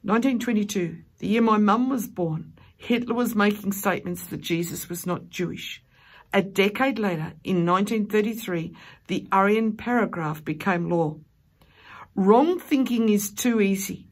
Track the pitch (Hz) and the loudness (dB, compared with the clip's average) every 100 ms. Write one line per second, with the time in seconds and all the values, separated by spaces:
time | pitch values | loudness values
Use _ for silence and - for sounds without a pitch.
0 | 208 220 262 240 240 214 208 196 170 165 | 0 0 2 0 0 0 0 -2 -4 -8
1 | - _ - 226 226 214 208 220 262 262 | -18 _ -2 2 4 6 4 4 2 -2
2 | - - 165 156 - - - _ - 240 | -6 -4 -4 -4 -8 -20 -20 _ -2 -2
3 | 240 233 233 208 202 208 202 196 202 175 | 0 -2 0 2 0 0 -4 -2 -2 -2
4 | 185 175 - - - 170 170 - - 170 | -4 -10 -8 -10 -4 -2 -2 -6 -10 -8
5 | 175 170 - - 170 - - - _ _ | -6 -6 -6 -6 -6 -6 -12 -14 _ _
6 | _ - _ 202 190 196 196 208 269 226 | _ -20 _ -2 0 0 0 2 -2 0
7 | 208 165 165 - - 185 170 185 208 226 | -2 -4 -6 -10 -2 0 2 2 2 0
8 | 208 214 208 220 - 170 165 - - - | 0 0 0 -4 -6 -6 -6 -12 -20 -20
9 | - 190 - 190 196 214 226 214 233 240 | -6 -6 0 2 4 2 0 -2 -2 0
10 | 202 - 156 156 - 156 196 175 170 170 | 0 -2 -6 -6 -8 -4 -2 -2 0 0
11 | 156 156 - _ _ _ _ _ - - | 0 -4 -18 _ _ _ _ _ -20 -20
12 | - - 190 233 311 359 - 277 254 240 | -10 0 6 6 6 2 0 0 2 2
13 | 226 208 208 - 247 226 196 190 - 175 | 4 2 0 -2 0 2 2 2 -4 -10
14 | - | -14